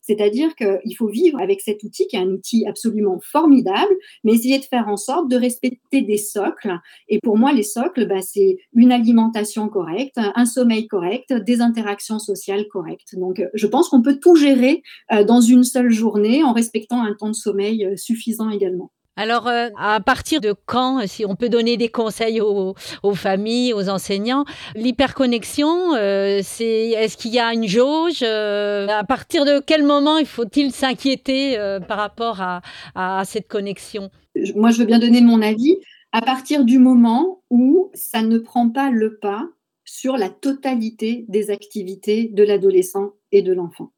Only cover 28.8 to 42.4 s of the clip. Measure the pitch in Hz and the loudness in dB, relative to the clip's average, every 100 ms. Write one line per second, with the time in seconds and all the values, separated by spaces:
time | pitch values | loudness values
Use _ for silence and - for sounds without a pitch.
28.8 | 202 214 208 262 - 339 285 285 - 311 | -2 -4 -2 -4 -2 0 2 2 2 2
29.8 | 285 285 285 311 294 - 233 285 285 - | 4 2 2 2 -2 -4 -4 -2 -2 -2
30.8 | 262 247 269 262 - 262 277 233 202 196 | -4 -2 -2 -4 -2 -2 -2 -4 -4 -6
31.8 | 175 208 208 - 233 196 185 175 - - | -6 -6 -6 -4 -6 -4 -6 -8 -12 -20
32.8 | - - 185 190 190 220 - 214 202 190 | -16 -8 -4 -4 -4 -6 -6 -6 -6 -10
33.8 | - 208 196 _ _ - 196 196 226 226 | -12 -12 -14 _ _ -6 -4 2 4 4
34.8 | 220 233 233 240 233 226 214 220 269 381 | 4 4 4 6 6 6 2 0 2 0
35.8 | - _ _ 226 233 262 - 294 240 262 | -2 _ _ -4 -2 -4 -2 2 4 6
36.8 | 254 247 233 233 359 370 _ 240 254 330 | 6 6 6 4 -2 -4 _ 2 4 4
37.8 | 381 - - 226 220 226 226 240 240 240 | 2 -8 -6 -2 0 0 0 0 0 0
38.8 | 277 226 220 220 208 202 330 _ _ _ | 0 0 -2 -4 -8 -6 -10 _ _ _
39.8 | - - 262 262 185 - 277 277 269 254 | -20 -8 -4 -2 -4 -4 -4 -4 -4 -2
40.8 | 220 226 220 240 226 202 202 202 - 214 | -4 -4 -6 -6 -2 -4 -2 -6 -8 -12
41.8 | 185 190 - 214 226 202 | -10 -10 -4 -2 -2 2